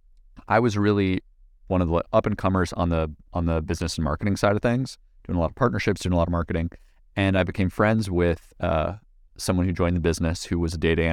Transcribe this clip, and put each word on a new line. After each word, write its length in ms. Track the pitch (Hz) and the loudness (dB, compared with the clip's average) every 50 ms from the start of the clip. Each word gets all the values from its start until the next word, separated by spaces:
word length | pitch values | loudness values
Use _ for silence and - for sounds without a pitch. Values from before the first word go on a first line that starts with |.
| _ - - - - - - - - - | _ -20 -20 -20 -20 -20 -20 -14 -4 0
I 100 | 107 113 | 2 2
was 180 | 120 120 101 | 2 2 2
really 440 | 104 101 104 104 101 98 95 92 - - _ _ _ - - _ _ - | 2 2 2 4 4 2 2 0 -2 -4 _ _ _ -20 -20 _ _ -6
one 140 | - 95 90 | -2 0 0
of 60 | 90 | 2
the 160 | 80 82 85 - - | 2 0 0 0 2
up 140 | - 110 - | 0 0 2
and 120 | 113 104 | 0 -4
comers 360 | - - 95 95 92 90 - - | -2 -2 0 2 2 0 0 -2
on 160 | - 90 85 | -2 0 0
the, 200 | 85 82 80 78 73 - - - | 0 0 -2 -4 -6 -12 -16 -8
on 140 | - 90 85 | -4 -2 0
the 160 | 82 82 82 | 0 0 -2
business 360 | 80 - 85 - 87 80 - | -2 -4 -4 -4 -4 -6 -4
and 60 | - 80 | -2 -2
marketing 320 | 69 78 - - 104 98 | -2 -2 -2 -2 -2 -2
side 220 | - - 104 101 | 2 2 2 2
of 40 | 104 | 2
things, 360 | - 120 120 127 131 - - - _ _ _ - - | 0 0 0 0 -4 -6 -8 -16 _ _ _ -18 -8
doing 120 | - 90 | -4 -2
a 40 | 87 | -2
lot 100 | 82 78 | -2 -2
of 40 | - | -2
partnerships, 460 | - 127 123 - 107 - 110 95 - | 0 0 0 0 0 0 -2 -2 -2
doing 120 | - 90 90 | -2 0 2
a 40 | |
lot 100 | 85 85 | 2 2
of 60 | 85 87 | 2 0
marketing. 360 | 85 82 - 87 85 82 85 - - - - _ _ - _ - | -2 -2 -2 -2 -4 -4 -4 -6 -10 -20 -20 _ _ -20 _ -4
And 220 | 101 98 98 95 | -2 0 2 2
I 60 | 92 92 | 2 0
became 260 | 85 - - 98 90 | 0 0 -2 -2 -2
friends 420 | - - 107 107 110 110 107 95 | 0 2 2 2 2 2 0 0
with, 420 | 90 87 87 87 82 - - - - - | 0 2 2 2 2 0 -4 -18 -12 -6
uh, 360 | 90 87 85 80 78 85 95 107 _ _ _ - - - - | -4 -2 0 0 0 -2 -4 -8 _ _ _ -20 -20 -20 -16
someone 280 | - - - 92 90 87 | -10 -4 -2 0 0 0
who 60 | 95 | 0
joined 240 | 87 - 90 87 90 | 0 0 0 0 0
the 60 | 87 80 85 | 0 0 0
business 320 | 82 - 85 82 82 - - | 0 0 0 -2 -2 -4 -4
who 160 | - - 85 | -4 -2 -2
was 140 | 85 80 85 | -2 -2 -2
a 40 | |
data 260 | 80 80 82 82 82 82 82 | 0 0 2 2 2 2 0